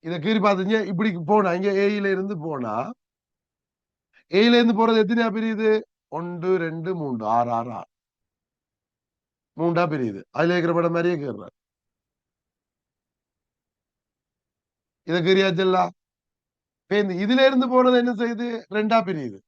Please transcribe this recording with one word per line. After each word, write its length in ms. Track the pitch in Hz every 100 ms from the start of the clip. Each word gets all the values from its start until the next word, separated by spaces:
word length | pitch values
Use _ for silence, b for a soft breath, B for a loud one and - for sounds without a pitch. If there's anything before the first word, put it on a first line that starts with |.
இதை 120 | 160 175
கீறி 220 | 156 214
பாத்தீங்க, 360 | 202 196 190 220 190
இப்படி 240 | 180 214 175 156
போனா, 240 | 208 190
இங்க 180 | 175 196 196
ஏயில 320 | 202 208 196
இருந்து 240 | 190 190 196
போனா, 360 | 156 143 120 107 160 254 _ _ _ _ _ _ _ _ _ _ _ b _
ஏயில 240 | 180 226 240
இருந்து 180 | 233
போறது 260 | 214 226 226
எத்தனையா 280 | 208 233 226
பிரியுது? 400 | 214 226 214 220 214 - _ _
ஒன்று, 380 | 151 175 175 180 185
ரெண்டு, 320 | 165 160 165
மூன்று, 300 | 185 147 120 107
ஆறு, 240 | 117 120
ஆறு, 200 | 117 120
ஆறு. 160 | 107 - _ _ _ _ _ _ _ _ _ _ _ _ _ _ _ _ -
மூன்றா 280 | 170 170 175
பிரியுது. 340 | 151 120 98 -
அதுல 220 | 127 170
இருக்கிற 220 | 175 170
படம் 180 | 170 170
மாதிரியே 240 | 170 170 175
கீறுறாரு. 380 | 139 104 95 _ _ _ _ _ _ _ _ _ _ _ _ _ _ _ _ _ _ _ _ _ _ _ _ _ _ _ _ _ _ _ _ _ _ _ -
இதை 120 | 175
கீறியாச்சல்ல? 580 | 170 190 196 170 185 185 180 - _ _ _ _ _ _ _ _
இப்ப 220 | _ 202
இந்த 160 | 202 180
இதுல 240 | 208 254 269
இருந்து 200 | 269 254
போறது 280 | 254 254 247
என்ன 160 | 240
செய்யுது? 340 | 214 233 226 240 226 -
ரெண்டா 280 | 202 214 226
பிரியுது. 360 | 185 160 127 95